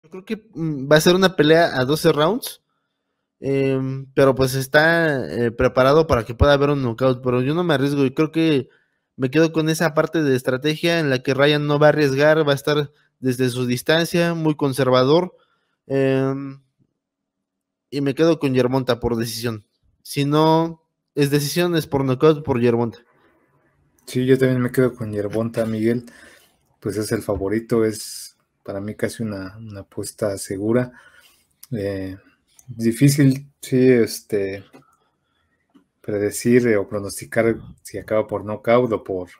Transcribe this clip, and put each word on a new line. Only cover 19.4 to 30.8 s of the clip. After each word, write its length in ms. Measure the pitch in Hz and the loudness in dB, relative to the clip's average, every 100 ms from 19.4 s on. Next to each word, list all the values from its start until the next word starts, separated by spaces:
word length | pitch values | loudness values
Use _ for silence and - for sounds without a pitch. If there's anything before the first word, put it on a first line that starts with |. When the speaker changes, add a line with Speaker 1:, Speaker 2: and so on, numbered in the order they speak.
| 120 107 _ _ _ _ | -8 -8 _ _ _ _
Speaker 1:
Si 240 | - 147 143 | -10 -4 0
no 580 | 151 160 160 165 165 _ _ _ - | 4 4 4 0 -8 _ _ _ -2
es 160 | 143 | 2
decisión, 440 | 147 143 165 180 165 | 2 0 -2 0 -2
es 100 | 151 | -2
por 160 | 139 | -2
knockout 400 | 135 127 156 147 | -2 2 2 2
por 160 | 151 123 | -2 0
Yermonta. 380 | 120 117 117 - _ _ _ _ _ _ _ _ _ _ - | 2 2 -2 -6 _ _ _ _ _ _ _ _ _ _ -8
Speaker 2:
Sí, 200 | 127 127 | -4 2
yo 120 | 135 | 4
también 240 | 131 127 | 4 0
me 100 | 123 | -2
quedo 220 | - 127 | 0 0
con 200 | - 107 | -2 -8
Yermonta, 520 | 104 101 107 113 117 110 | -6 -4 -4 -4 -4 -4
Miguel. 380 | 110 110 120 120 - - _ _ _ _ _ | -2 -2 -2 -6 -20 -20 _ _ _ _ _
Pues 160 | 113 98 | -8 -6
es 140 | 107 | -4
el 80 | 113 | -4
favorito, 640 | 104 98 98 110 113 117 110 | -4 -6 -4 -4 -2 0 0
es 500 | 110 - - - _ _ _ | -4 -14 -16 -18 _ _ _
para 180 | - 98 | -14 -10
mí 140 | 101 107 | -10 -6
casi 280 | 107 - | -8 -6
una, 320 | 113 98 95 107 | -8 -8 -12 -16
una 240 | 113 98 | -16 -16
apuesta 560 | 95 - 98 - 107 98 | -16 -14 -14 -6 -6 -6
segura. 540 | - 98 107 120 | -8 -6 -2 -2